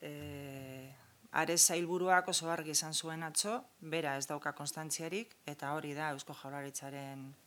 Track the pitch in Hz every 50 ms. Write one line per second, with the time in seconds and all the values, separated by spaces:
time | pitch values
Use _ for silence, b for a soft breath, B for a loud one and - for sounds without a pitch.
0 | - 147 147 147 147 147 143 143 143 139 139 135 135 131 131 135 131 135 135 B
1 | B B B - - - - 139 160 160 170 170 - - 175 170 175 165 180 180
2 | 180 185 185 180 180 185 175 - 165 165 170 160 156 156 151 - 165 156 156 -
3 | - 160 160 160 165 160 151 - - 208 226 247 - - - - 175 156 151 165
4 | 156 143 139 135 139 - 151 143 - 151 143 - 147 147 - 160 156 156 - -
5 | 165 165 175 208 233 - - - - - 143 - - 139 147 156 151 147 143 143
6 | 156 151 143 135 - - 143 - - 135 139 143 139 139 135 - - 139 139 139
7 | 139 139 139 135 135 135 143 - -